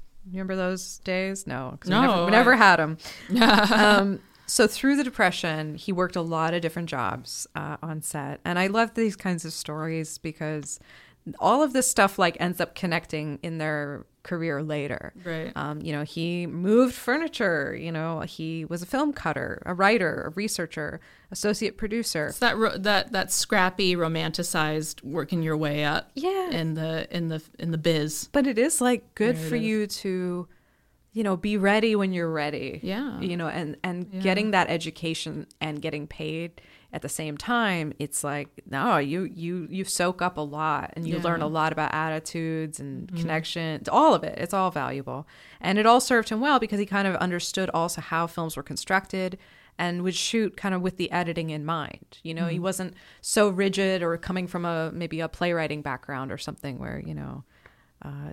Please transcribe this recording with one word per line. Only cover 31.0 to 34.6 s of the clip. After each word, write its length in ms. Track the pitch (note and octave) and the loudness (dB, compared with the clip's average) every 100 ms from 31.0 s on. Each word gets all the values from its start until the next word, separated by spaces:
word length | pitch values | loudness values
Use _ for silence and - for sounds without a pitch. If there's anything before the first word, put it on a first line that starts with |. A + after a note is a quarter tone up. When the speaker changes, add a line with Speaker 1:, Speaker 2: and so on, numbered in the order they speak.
| _ | _
Speaker 1:
you 100 | G#3+ | -2
know, 120 | G#3 F3+ | 0 0
be 200 | G#3 G#3 | 0 2
ready 380 | G3 G#3+ A3+ G#3+ | 4 4 4 4
when 180 | F#3+ | 2
you're 160 | F3+ E3 | 0 -2
ready. 480 | D#3 D3 D3 C3+ D3+ | -2 -2 -4 -6 -6
Speaker 2:
Yeah. 360 | F#3 G#3 C#4 - | -6 -6 -6 -4
Speaker 1:
You 160 | F#3 F3 | -4 -4
know, 120 | D#3+ | -4
and, 300 | F3+ D3+ - | -4 -6 -6
and 240 | F#3 F3 F3+ | -6 -6 -6
Speaker 2:
Yeah. 80 | F#3 | -2
Speaker 1:
getting 300 | F#3+ F#3+ G#3+ | 2 2 2
that 180 | F#3+ | 2